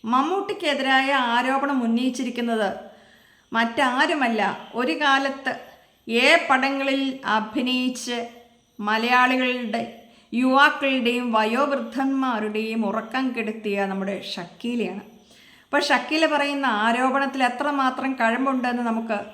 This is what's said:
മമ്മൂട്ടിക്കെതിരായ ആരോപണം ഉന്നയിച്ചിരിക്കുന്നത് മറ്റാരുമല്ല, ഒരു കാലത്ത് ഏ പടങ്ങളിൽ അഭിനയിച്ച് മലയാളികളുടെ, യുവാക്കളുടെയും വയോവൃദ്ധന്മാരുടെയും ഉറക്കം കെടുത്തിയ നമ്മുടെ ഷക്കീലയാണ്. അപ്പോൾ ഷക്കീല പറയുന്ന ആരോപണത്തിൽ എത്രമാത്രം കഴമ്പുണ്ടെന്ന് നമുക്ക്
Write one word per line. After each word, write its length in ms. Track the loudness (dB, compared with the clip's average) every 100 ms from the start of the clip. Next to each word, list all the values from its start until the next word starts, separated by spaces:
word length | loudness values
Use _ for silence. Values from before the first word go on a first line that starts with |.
| 2
മമ്മൂട്ടിക്കെതിരായ 1040 | 2 2 0 -2 -4 -2 0 4 4 4
ആരോപണം 680 | 2 2 0 2 0 0 0
ഉന്നയിച്ചിരിക്കുന്നത് 840 | 2 2 0 -2 -6 -4 -2 0 0 -4 -12 -20 -20 _ _ _ _
മറ്റാരുമല്ല, 880 | -2 0 2 0 2 0 2 0 0 0 -2 -8 -4
ഒരു 180 | -2 0
കാലത്ത് 520 | 2 2 2 -4 -6 -8 -12 -20 _ _ -2
ഏ 280 | 2 6 4 4
പടങ്ങളിൽ 720 | 2 2 -2 -2 0 -2 -4 -2
അഭിനയിച്ച് 920 | -2 -2 -4 -2 0 -2 -4 -6 -6 -6 -12 -20 _ _ -8
മലയാളികളുടെ, 1040 | -2 0 4 4 4 4 0 -2 -4 -4 -6 -10 -20 -20 _
യുവാക്കളുടെയും 1000 | 0 4 6 6 4 0 0 0 0 0
വയോവൃദ്ധന്മാരുടെയും 1500 | 2 2 0 0 -2 -4 -2 0 0 0 -2 -2 -4 -4 -2 -2
ഉറക്കം 400 | -2 -4 -4 -2 -2
കെടുത്തിയ 480 | -6 -4 -4 -2 -2
നമ്മുടെ 360 | -2 -4 -6 -8 -10
ഷക്കീലയാണ്. 680 | -12 -10 -6 -4 -4 -6 -14 -20 _ -20 -20 -20
അപ്പോൾ 180 | _ -2
ഷക്കീല 440 | 2 0 0 0 2
പറയുന്ന 400 | 2 0 0 0
ആരോപണത്തിൽ 800 | 0 2 2 2 0 -2 0
എത്രമാത്രം 680 | -2 0 -2 0 0 0 -4
കഴമ്പുണ്ടെന്ന് 680 | 0 2 2 0 0 0 -2
നമുക്ക് 340 | -2 -2 -2 -4 -6